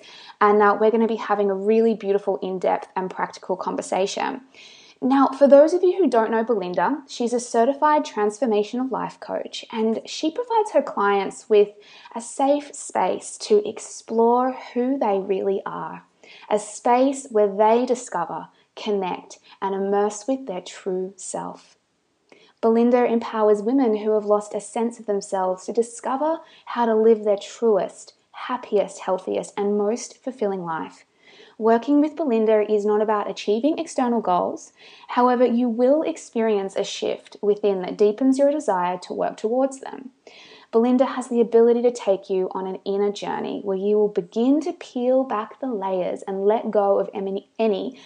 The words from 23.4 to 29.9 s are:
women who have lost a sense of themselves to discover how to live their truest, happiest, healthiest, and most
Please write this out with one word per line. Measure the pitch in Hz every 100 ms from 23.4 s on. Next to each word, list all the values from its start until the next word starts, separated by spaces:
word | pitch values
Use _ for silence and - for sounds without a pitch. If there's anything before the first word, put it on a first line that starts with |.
| 214 208
women | 208 277 247 214
who | 214
have | 214 208
lost | 208 208
a | 214
sense | - 233 233 233
of | 220
themselves | 202 196 190 185 185 -
to |
discover | 220 226 - - 262 302 320 - - -
how | - 233
to | 220
live | 220 214 208
their | 202
truest, | - - 226 196 - - - _ _
happiest, | - - 247 - 202 180 -
healthiest, | - 185 - - 180 -
and | 202 208
most | 208